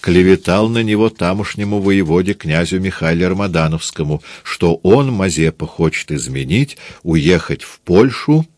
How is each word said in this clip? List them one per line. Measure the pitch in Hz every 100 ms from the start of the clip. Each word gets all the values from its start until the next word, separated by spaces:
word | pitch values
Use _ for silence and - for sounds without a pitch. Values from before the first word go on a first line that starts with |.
клеветал | - 87 92 92 - 92 110
на | 117
него | 113 107 110
тамошнему | - 87 98 98 - 101 101
воеводе | 98 98 82 87 95
князю | 101 80 78 87 92
Михаилу | 95 - 82 85 90
Рамадановскому, | 95 101 82 80 80 - - 73 76 - -
что | - - 85 85
он, | 92 120 139
Мазепа, | 110 95 80 80 - 78
хочет | - 82 - -
изменить, | 73 64 65 67 98 143 - - -
уехать | 85 80 73 90 - 71
в | - -
Польшу | - 90 131 117 - 151 160